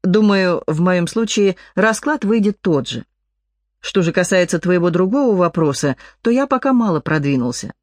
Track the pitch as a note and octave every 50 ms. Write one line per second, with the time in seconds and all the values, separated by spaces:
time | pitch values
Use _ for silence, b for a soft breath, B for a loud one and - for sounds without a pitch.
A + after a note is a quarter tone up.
0 | - G3 F3 G#3+ G#3+ G#3 G3+ G3 F#3+ F3+ E3+ - - - D#3 D3+ F3 F3+ F3+ F3+
1 | E3+ - - A3 A#3 G#3+ - A3 G3+ G3 F3+ B B B B G#3+ G#3+ A3 A3 -
2 | - C#4+ D#4 - - G3 A3+ A#3 G3 G#3 G3+ _ - F#3+ D#3+ C#3 A#2+ - B2 A#2
3 | - _ _ _ _ _ _ _ _ _ _ _ _ _ _ _ - - - G3
4 | F3 E3+ D#3+ F#3 F3+ - G3 F#3 F3+ F3 - E3 - F3+ F3+ F3 E3+ F3+ E3 F3+
5 | F#3 F#3+ A3+ C#4+ C#4+ A#3+ G#3 F3+ F3+ E3+ - F3 D#3+ D3 C3+ - - C#3+ C3 B
6 | B B B B _ A3+ A#3+ B3+ C#4+ C#4 C4+ B3+ - C4+ C4 A#3+ A#3 G#3 E3+ D3
7 | - - D#3 D#3 C#3+ C#3+ C#3 B2+ A#2+ B2 A#2 - - - - _